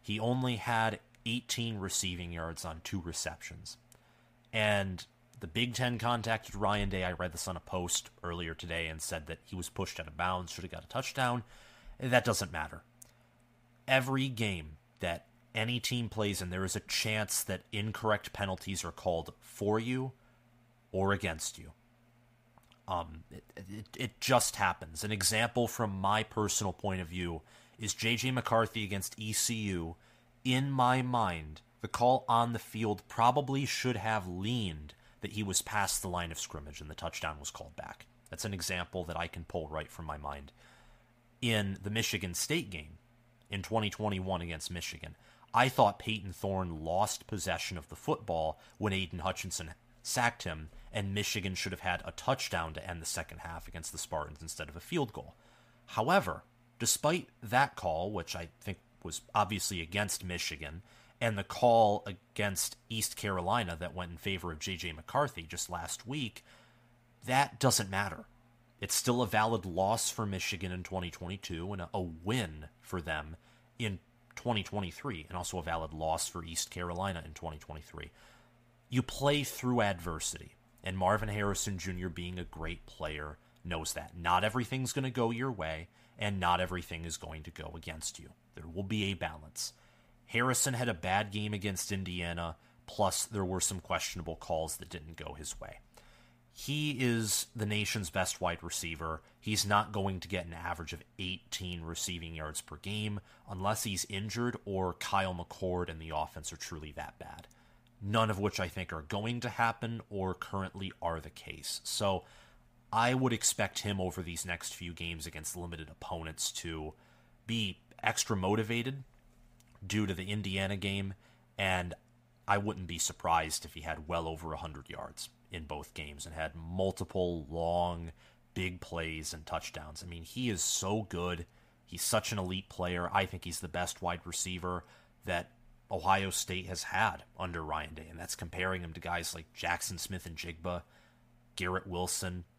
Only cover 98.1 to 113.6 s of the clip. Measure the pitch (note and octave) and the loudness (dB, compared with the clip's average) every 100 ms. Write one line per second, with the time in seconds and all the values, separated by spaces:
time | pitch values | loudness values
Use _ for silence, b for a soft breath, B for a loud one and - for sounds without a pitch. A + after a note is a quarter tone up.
98.1 | G2 F2+ - F2 E2+ E2 - E2+ D#2 D#2+ | 0 0 2 0 0 -4 -4 -4 -4 -4
99.1 | D#2 b b - G#2+ G2+ G#2 G#2 G#2 G2 | -4 b b 0 2 6 6 4 0 0
100.1 | F#2 - F#2+ E2+ E2+ F2 E2+ D#2+ E2 - | 0 -2 -4 -4 -6 -6 -4 -6 -8 -12
101.1 | - F#2 F#2 - - F2+ F2 E2 E2+ - | -8 -6 -6 -8 -6 -4 -6 -6 -4 -2
102.1 | F2 E2 D#2+ D2+ D2+ - D2+ - G#2+ G#2+ | -4 -6 -6 -4 -6 -8 -10 -6 -2 -2
103.1 | G#2 B B - G2 G2 G#2+ A2+ F#2+ - | -4 B B -10 -2 0 2 0 -2 -2
104.1 | G2 G#2+ A#2 B2 - - F#2+ F#2 F2 - | -2 -2 0 0 0 -2 0 2 0 0
105.1 | G2 F#2+ F2+ E2+ - F#2 F2+ F2 D#2+ D#2+ | 2 2 0 -6 -2 0 0 0 -4 -4
106.1 | D2+ D2+ - D2+ D#2+ - E2 D#2 C#2+ D2+ | -2 -2 -6 -10 -10 -8 -8 -8 -10 -10
107.1 | - - - - b b b b _ G2+ | -10 -14 -14 -18 b b b b _ 0
108.1 | A2 A2 G2 G2+ - F#2 F#2+ F2+ E2 D2 | 4 4 4 2 2 -2 -2 -6 -6 -4
109.1 | G2+ G#2+ A#2+ A#2 G2 A#2 A#2 A#2 A#2 - | -2 -2 -2 -4 2 2 2 -4 -4 -6
110.1 | G2+ F#2+ F2+ - G2 F#2+ G2 F#2+ - F2 | -2 -2 -2 -4 -2 -4 -4 -8 -4 -2
111.1 | E2 D#2 - - D#2+ - - - - G#2 | -2 -6 -14 -12 -8 -6 -6 -4 0 2
112.1 | F#2 B B B B B _ - A2 A#2+ | 2 B B B B B _ -2 4 4
113.1 | C3 B2+ A2+ - - | 6 4 4 2 2